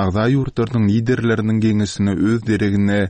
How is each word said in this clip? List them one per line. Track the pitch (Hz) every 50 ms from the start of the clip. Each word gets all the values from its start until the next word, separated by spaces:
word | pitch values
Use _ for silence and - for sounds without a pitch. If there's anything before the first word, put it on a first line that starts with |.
| 98
agza | 95 90 104 113 120 135
ýurtlarynyň | 139 131 - - - 117 113 123 117 107 101 104
liderleriniň | 117 113 120 127 120 113 117 110 107 107 110 110 110
geňeşine | 107 110 104 104 104 101 - - 101 101
öz | 98 - 92 107 117 117 110
deregine | 110 107 98 107 101 98 101 101 101 101 101 98 92